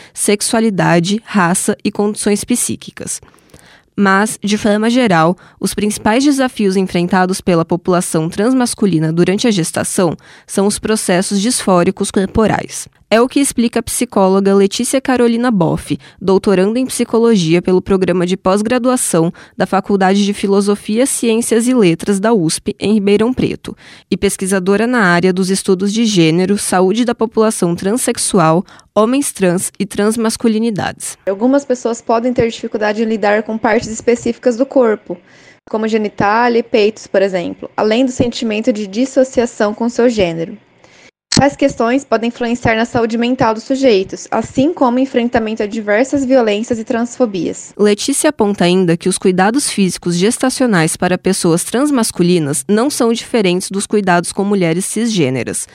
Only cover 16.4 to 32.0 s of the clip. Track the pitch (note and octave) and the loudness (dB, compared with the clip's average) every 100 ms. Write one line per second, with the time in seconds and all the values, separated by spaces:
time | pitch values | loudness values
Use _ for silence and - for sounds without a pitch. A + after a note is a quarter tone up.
16.4 | G#3 F#3+ F#3+ A#3 B3+ - A#3+ A3+ A#3 A3 | 2 2 2 0 -4 -4 -2 2 4 4
17.4 | D#3+ E3+ F3 F#3 - G3 F3+ F3+ F3+ F#3+ | 4 2 2 0 2 0 2 0 0 -2
18.4 | F#3+ G3 G#3+ B3+ A#3+ B3+ - E3+ E3 - | 0 0 0 0 0 0 0 0 0 -2
19.4 | - - F#3 F#3+ - G3+ F#3 G3+ G3+ G3+ | -14 -6 -2 -2 0 2 2 2 0 -2
20.4 | G3 G3 G3+ G3+ - G#3+ C4+ - A#3 A3 | 0 0 2 -2 -2 0 0 0 0 0
21.4 | A#3+ A#3 A#3+ B3+ F#3 E3 - G3+ G#3 A#3 | 0 0 2 4 4 2 0 0 2 2
22.4 | D#3+ - - - F#3 G#3+ G3 G3+ A3 C4 | 0 -2 -6 -4 0 0 2 2 2 0
23.4 | - - - - - - _ F#3 G3 - | -2 -4 -10 -14 -18 -20 _ -2 -2 -2
24.4 | F#3+ F#3+ F3+ G3+ A#3 B3+ F#3+ F3 F#3 F#3 | -2 -2 0 0 2 2 2 4 2 0
25.4 | F#3 F#3+ - F#3 G3+ G#3+ A#3 G3+ D#3+ E3 | 0 -2 0 0 0 0 2 4 4 4
26.4 | F#3 G#3 - F#3 F#3 G#3+ A#3+ A#3 A3+ - | 2 0 0 0 2 2 0 0 -2 0
27.4 | A3 A3 F3 F3 F#3+ A#3+ - - - G#3 | 0 0 -2 0 -2 -2 -2 -4 0 2
28.4 | D#3+ E3 - - _ - A3 C4+ C#4 - | 4 2 0 -12 _ 0 2 2 -2 -2
29.4 | F#3+ F3 - - G3 - G#3 A3+ A3 - | 0 0 -4 -6 -6 -2 -2 0 -2 0
30.4 | A#3 G#3+ A#3 G3 - - - - - G3 | 0 0 0 -2 -6 -8 -14 -8 -6 -2
31.4 | B3 C#4 C#4 B3 A3+ A#3 | 0 0 -2 -6 -4 -6